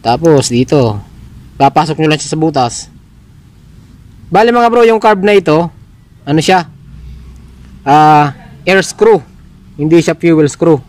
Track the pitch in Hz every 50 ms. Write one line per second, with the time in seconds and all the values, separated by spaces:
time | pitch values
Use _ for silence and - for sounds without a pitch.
0 | - 113 120 - 165 165 156 139 127 - 120 120 127 - 160 143 123 113 104 101
1 | - - - - - - - - - - - - 139 139 - 151 151 143 156 147
2 | 156 151 151 143 - - - 156 156 160 143 135 123 120 - - - - - -
3 | - _ _ - - - - - _ - - - - - - - - - - -
4 | - - - - - - 170 190 226 240 240 240 240 233 233 240 233 226 226 214
5 | 202 220 214 190 185 208 208 196 170 160 151 160 170 165 - - - - - -
6 | - _ - - - 143 147 160 151 - 185 180 165 - - - - - - -
7 | - - - - - - - - - - - - - - - - - 139 139 156
8 | 156 151 156 147 147 143 135 - - - - - - 180 190 190 180 - - -
9 | 214 226 220 165 123 - - - - - - - - - - - 147 156 165 170
10 | 165 - 160 - - 170 165 156 151 143 - - 170 170 156 135 -